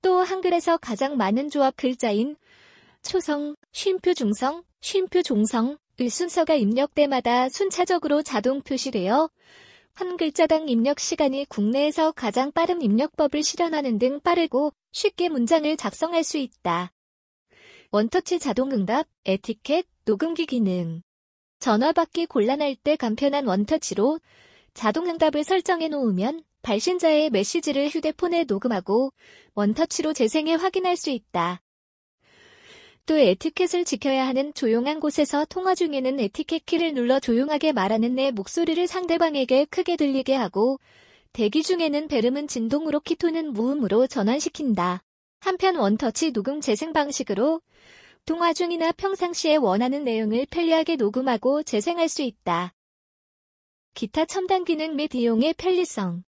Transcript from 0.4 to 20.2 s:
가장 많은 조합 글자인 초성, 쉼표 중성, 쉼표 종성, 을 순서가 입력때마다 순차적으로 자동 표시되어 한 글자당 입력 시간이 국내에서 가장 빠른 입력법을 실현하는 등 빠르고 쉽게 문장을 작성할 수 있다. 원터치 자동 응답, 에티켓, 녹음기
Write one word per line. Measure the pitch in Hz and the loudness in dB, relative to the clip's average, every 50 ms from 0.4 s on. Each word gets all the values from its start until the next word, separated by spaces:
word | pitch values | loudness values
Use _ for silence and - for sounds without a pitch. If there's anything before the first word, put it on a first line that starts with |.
| 370 370 359 339 - - 330 330 | 0 2 2 2 2 2 0 0
가장 | - - 233 190 277 269 294 | 0 -6 -4 -2 -2 -2 0
많은 | 262 208 190 208 247 285 302 | 0 0 2 0 0 -2 -2
조합 | - 294 277 269 - | 0 2 2 2 0
글자인 | - - 247 254 240 - 233 208 208 233 285 302 _ _ _ _ _ - - - _ _ _ _ _ _ | 0 -2 -2 -2 0 0 0 2 0 0 -2 -4 _ _ _ _ _ -20 -20 -20 _ _ _ _ _ _
초성, | - - 370 339 - 294 294 294 294 294 _ _ _ _ | -4 -2 -2 0 0 -2 -2 -2 -6 -8 _ _ _ _
쉼표 | - - 403 381 359 - 359 359 | -4 -2 0 0 0 0 0 0
중성, | - 262 202 214 - 254 262 302 339 349 _ _ _ | 2 0 -2 0 0 -2 -4 -4 -4 -12 _ _ _
쉼표 | - - - 392 370 370 - 359 349 | -12 -2 -2 -2 -2 2 0 0 0
종성, | - 269 208 214 220 - 233 226 254 294 - _ _ _ - | 2 2 2 2 2 2 0 0 0 -4 -8 _ _ _ -4
을 | 254 240 | -4 -4
순서가 | - - 359 349 - 359 320 311 320 | -2 -2 -4 -2 0 0 2 2 2
입력때마다 | 294 220 196 220 247 277 285 _ - 294 285 277 254 240 240 240 247 254 262 | 2 2 2 2 2 0 0 _ 2 2 2 2 0 0 2 2 2 2 0
순차적으로 | 262 - 403 392 - - 359 - 370 339 - 302 294 294 302 | 0 -2 -2 -2 0 -2 0 0 0 -2 0 2 0 0 0
자동 | - 269 220 208 247 269 285 - | 0 -4 -2 0 0 -2 -2 -4
표시되어 | - 277 254 - 269 240 220 180 185 226 277 320 320 _ _ _ _ - - - - - - _ _ _ | -4 -4 -4 -4 -2 -2 -2 0 2 2 2 2 0 _ _ _ _ -20 -20 -20 -20 -20 -20 _ _ _
한 | - 381 359 359 | -8 -6 -6 -2
글자당 | 349 339 311 294 - 330 302 320 311 320 302 | -2 -2 -2 2 2 2 4 2 0 0 0
입력 | 247 226 226 269 294 - | 0 2 2 0 0 -2
시간이 | - - 349 - 302 277 262 277 285 | -4 -6 -2 0 0 0 0 -2 -6
국내에서 | _ - - 202 208 240 277 285 302 294 - 320 311 320 | _ -4 -2 0 0 2 2 0 0 2 2 0 0 0
가장 | - 262 254 233 254 262 285 - | -2 -6 -2 0 0 -2 0 0
빠른 | 339 330 339 359 349 | 0 0 0 0 0
입력법을 | 302 208 202 226 285 302 _ - 311 277 - 294 302 | 2 2 2 2 2 0 _ 0 0 2 2 0 -2
실현하는 | - - - 349 330 311 302 285 262 226 202 | -2 0 0 -2 0 0 -2 0 0 0 2
등 | 240 254 277 294 | 2 0 0 0
빠르고 | _ 349 349 349 330 311 - 254 294 302 - _ _ _ _ | _ 0 2 2 0 0 0 0 0 0 -4 _ _ _ _
쉽게 | - - 415 - - 349 349 | -2 -2 -2 0 0 -2 0
문장을 | 320 269 240 220 330 320 302 302 311 | 0 0 2 4 2 2 2 0 -2
작성할 | 302 - 226 - - 320 330 349 330 320 | -2 -4 -8 -4 -4 -4 -2 0 -2 -2
수 | - - 311 | 0 -2 -4
있다. | 269 247 _ _ _ - 170 170 180 180 _ _ _ _ _ _ _ _ _ _ _ _ _ _ - - - - _ _ | -4 -6 _ _ _ -2 -2 -2 -4 -8 _ _ _ _ _ _ _ _ _ _ _ _ _ _ -20 -20 -20 -20 _ _
원터치 | - 208 214 233 - 381 - - 359 339 | 0 0 0 2 0 -2 0 0 -4 -2
자동 | - 294 202 247 262 277 269 | -2 -2 0 0 0 0 0
응답, | 220 196 180 220 277 311 _ _ _ _ | -2 0 0 0 -2 -2 _ _ _ _
에티켓, | - 190 190 - - 220 _ _ - 285 339 359 _ _ _ _ | -2 -2 -2 -2 -6 -8 _ _ 0 0 0 0 _ _ _ _
녹음기 | - 214 202 | -2 0 0